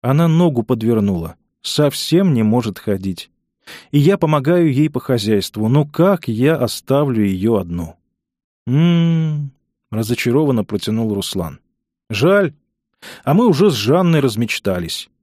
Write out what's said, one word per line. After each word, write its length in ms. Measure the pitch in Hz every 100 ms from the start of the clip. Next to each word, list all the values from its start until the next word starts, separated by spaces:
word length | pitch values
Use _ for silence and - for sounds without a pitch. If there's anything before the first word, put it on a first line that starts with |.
Она 280 | 120 143 170
ногу 340 | 160 175 123
подвернула, 720 | 110 127 110 113 101 92 80 - _ _
совсем 720 | - - - - - 165 190
не 100 | 131
может 360 | 110 117 110 95
ходить. 520 | - 98 95 90 - _ _ _ - - -
И 80 | 147
я 180 | 147 196
помогаю 560 | 160 156 135 175 165
ей 160 | 131 151
по 120 | 139
хозяйству. 680 | - 123 107 107 95 - 110
Ну 180 | 139 147
как 420 | - 175 190 -
я 280 | 110 131 160
оставлю 680 | 120 - - 135 143 117
её 340 | 104 95 104 113
одну?" 400 | 87 85 82 - _ _ _ _ _ _ -
"М-м-м", 840 | 135 165 170 165 165 160 151 143 _ _ _ _
разочарованно 760 | 110 110 120 123 123 156 123
протянул 480 | 101 104 - 110 113
Руслан. 460 | 101 95 95 82 69 _ _ _ _ _
"Жаль. 460 | 107 147 202 185 - _ _ _ _ - -
А 100 | -
мы 140 | 156 247
уже 220 | 143 202
с 40 |
Жанной 460 | 127 101 160 180 165
размечтались". 880 | 135 107 117 - - 90 85 - - _